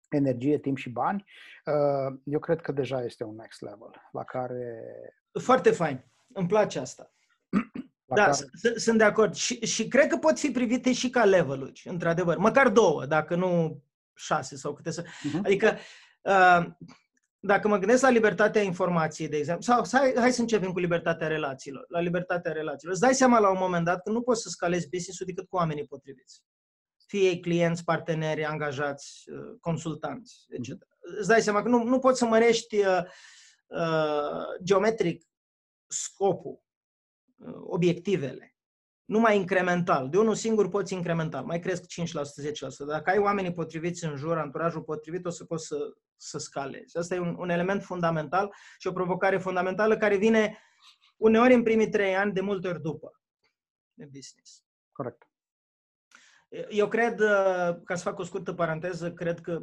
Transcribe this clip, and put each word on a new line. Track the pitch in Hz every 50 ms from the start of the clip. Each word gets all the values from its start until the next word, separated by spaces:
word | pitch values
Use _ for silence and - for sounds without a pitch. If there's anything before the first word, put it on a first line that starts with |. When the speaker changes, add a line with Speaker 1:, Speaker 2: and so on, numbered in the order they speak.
| _ _
Speaker 1:
energie, | - 143 139 135 123 117 127 147 151 -
timp | - 139 135
și | 131 - 127
bani, | 113 123 135 175 202 196 - _ - - - - - - _
uh, | 160 151 147 147 143 139 139 131 135 131 135 _
eu | 143 143 151
cred | - - 165 160
că | - -
deja | 139 143 131 117 135 127 120
este | 110 - - 120
un | 107 107
next | 113 110 - - -
level | - 107 104 107 - - - - - _
la | - 131 123
care | - - 127 127 123 123 123 123 120 117 113 120 117 113 117 120 - - _ _ _ - 196
Speaker 2:
Foarte | - - 254 - - 226
fain. | - - 165 151 135 - - _ _ _ _ _ -
Îmi | 190 175 175
place | 208 214 202 - - 151
asta. | 131 - - - - - _ _ _ _ _ _ _ _
Speaker 1:
<clears throat> | - 214 - - - - - - _ _ _
La | - 127
Speaker 2:
Da, | 214
Speaker 1:
care | 202 147
Speaker 2:
s-, | 143 - - -
s-, | - - - 240 233 220
sunt | - 226 226 220
de | 220
acord. | 208 - 220 214 175 -
Și, | - - - 247 - 220
și | - - - 220 -
cred | - 262 311 -
că | 330
pot | - 311 320 311 -
fi | - 285
privite | 214 240 247 214 247 - - 254
și | 247 - - 247
ca | - 247 220
level-uri, | 196 190 175 156 131 135 135 135 - - - -
într-adevăr. | - 185 170 165 170 170 175 180 170 156
Măcar | 160 196 220 - 277 262 240
două, | 196 - - 165 143 135 135
dacă | 143 156 156 151 - 175
nu | 175 185 185 175 170 160 151 139 - - _ _ _ _ _ _
șase | - - - 175 151 135 - 147
sau | 139 - 147 -
câte | - - 170
să | 160 175 - - - -
Speaker 1:
Mhm. | - 147 143 180 208
Speaker 2:
Adică, | 185 202 - 220 208 202 - - - - - - _ _ _
uh, | - 185 196 190 185 180 175 175 170 170 - - - - - _ _ _ _ _ _ _ _ _
dacă | - 190 202 190 - 208
mă | 208 196
gândesc | 190 202 247 254
la | 269 262
libertatea | 247 226 214 208 185 220 208 208 214 214
informației, | 202 190 175 - 185 175 175 165 156 156 - - 156 143
de | 147
exemplu, | 151 143 147 170 -
sau | - 240 240 240 226 - 247 269
hai, | 285 262 -
hai | 247 233 254
să | 247 247
începem | 233 226 220 196 180 190
cu | 180 185
libertatea | 175 165 170 170 165 170 165 165 165
relațiilor. | 156 156 156 151 139 131 131 - 143 135 - - -
La | 175 170
libertatea | 175 175 170 180 180 - 180 175 - 170
relațiilor. | 156 156 156 156 143 139 - 170 185
Îți | 165
dai | 220 254 262
seama | 262 262 254 247 226
la | 208 190
un | 190 185
moment | 185 190 175 170 170
dat | 170 180 175
că | - 208
nu | 220 240
poți | 233 254 233 226
să | - 175
scalezi | - - 185 175 175 175 - -
business-ul | 180 180 175 196 175 - 190
decât | 180 175 185 175 -
cu | 190
oamenii | 180 165 160 147 147 143
potriviți. | - 143 143 - 139 135 127 _ - - - _ _ _ _ _ _ _ _ _ _ _ _ _
Fie | - - 202 190 185
ei | 175 175
clienți, | - 170 170 170 170 165 170 170 -
parteneri, | 170 160 156 - - 160 160 156 156 156 156 156
angajați, | 151 156 147 151 147 131 135 147 143 143 143 - - - - - 156
uh, | 147 139 143 143 - -
consultanți, | - 170 160 139 - 160 147 - - 143 131 - - - - _ _ _
etcetera. | - 131 117 135 - - _ _ _ _
Speaker 1:
Mhm. | - 175 - -
Speaker 2:
Îți | 196 175
dai | 226 220
seama | - 214 208 202
că | 202 226
nu, | 247 233
nu | 226 233 262 254
poți | 254 262 254 -
să | 240
mărești, | 226 220 226 233 233 220 226 - - 220 202
uh, | 202 190 185 175 175 - - - - - - - - _ _ _ _
uh, | _ - 170 170 165 160 160 156 151 151 147 147 151 165 165 160 156 - -
geometric | 185 175 196 190 208 226 220 220 180 170 165 - _ _ _ _ _ _ _ _ _ _ _ _ _
scopul, | _ - - - - - - 196 196 175 180 - - - - _ _ _ _ _ _ _ _ _ _ _ _ _ _ _
uh, | _ - - - -
obiectivele. | - - 185 180 180 175 170 170 - 202 190 135 139 - - - - - _ _ _ _ _ _ _ _ _ _ _
Numai | - 190 220 233 220 208
incremental. | 202 185 180 202 185 185 180 175 175 175 190 170 139 131 135
De | 160 196
unul | 226 220 196
singur | 175 - 226 220 214 196 175
poți | 202 202 190 185
incremental. | 196 185 170 170 165 165 156 - - 131 -
Mai | 151 170 175
cresc | 180 185 180 175 -
cinci | - - 175 165 160
la | 160 147
sută, | 143 139 - 147
zece | 143 151 - - 139
la | 135
sută. | 131 - 143 147
Dacă | 151 151 151 180
ai | 190 208
oamenii | 202 202 202 196 190 175 175
potriviți | 170 156 160 160 160 160 175 175 - 165
în | 156 147
jur, | 135 147 165 170 160
anturajul | 147 143 127 156 165 170 160 156
potrivit, | 156 - 156 151 - 156 170 180 175
o | 175
să | 175 - 170
poți | - 170 151 -
să, | - 156 143 147 - - _ _ _ _
să | _ - - - 143
scalezi. | 139 - - 143 139 135 - - - - - 165
Asta | 170 - 180
e | 180
un, | 175 170 - -
un | 180 175
element | 170 175 180 185 202 196
fundamental | 196 - 180 180 170 165 165 156 156 156 170 190 202 202 - - - - - -
și | -
o | 185
provocare | 180 180 185 175 185 175 202 190 196 180
fundamentală | 180 185 180 180 180 185 185 202 214 220 214
care | 214 220 208 202
vine | 190 214 226 226 220 214 202 214 - _ _ _ _ _ - _ _ _ _ _
uneori | - 220 220 220 226 247 254 254
în | 240
primii | 233 226 226 220 214 214
trei | 214 208 202 190 185
ani, | 190 202 208
de | 180 185
multe | 185 202 202 185 180 185
ori | 170 143
după, | 135 160 139 - - - - _ _ _ _ _ _ _ _ _ _ _ _ _ _ _ _ -
de | 151
business. | 143 135 139 131 - - _ _ - - _ _ _ _ _ _ _
Speaker 1:
Corect. | _ - 127 123 - _ _ _ _ _ _ _ _ _ _ _ _ _ _ _ _ _ _ _ _ _ _ _ _ _ _ _ - 170 - -
Speaker 2:
Eu | 214 208 208 -
cred, | 226 220 233 233 190 185
uh, | 214 214 202 196 190 190 185 180 175 175 175 175 -
ca | - 180
să | 175
fac | - 202 - -
o | 180
scurtă | 175 - 190 175 190
paranteză, | 175 170 170 160 160 160 175 180 180 156 170 170
cred | 170 - 175 170 170 170
că | - 180 170 156